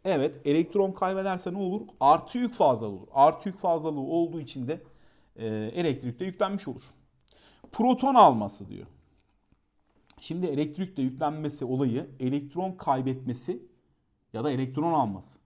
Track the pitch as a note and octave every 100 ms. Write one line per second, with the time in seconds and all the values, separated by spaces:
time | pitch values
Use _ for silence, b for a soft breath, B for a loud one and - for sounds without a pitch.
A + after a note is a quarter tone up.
0 | G3 D#3+ D3 D3 C#3+ D#3 D#3+ G3+ F#3+ F#3+
1 | F#3+ F#3+ G3 F#3 F#3 F#3+ F#3 G#3 - -
2 | C3+ D#3 - A#3+ B3 - D3+ A#2 A2 F#2+
3 | - - D3 D#3 G3+ F#3 F3+ E3 D#3+ D3
4 | C3+ E3 E3+ D#3+ C3 C3+ B2+ E3+ b b
5 | b b b - A2+ G#2+ G#2+ E3+ E3+ B2+
6 | B2 A#2+ F#3 F#3 G3 G3 - B2 - _
7 | _ _ _ b b b - - A#3+ B3
8 | C4 B3+ F3+ A#2 G#2 - G2 - - -
9 | _ _ _ _ _ _ _ _ _ _
10 | _ - - E3 F3+ C#3 D3+ D3 F#3+ -
11 | C3 C3 D3+ D#3 D3+ D3 B2+ C3 C3+ A#2
12 | E3+ - B2+ C#3+ C#3+ E3+ F#3+ F#3 - C3
13 | C3 C3 B2+ A#2+ - - - _ _ _
14 | _ _ _ A2 C#3+ C3 C3 C3 E3+ D#3
15 | A#2 F#2+ - -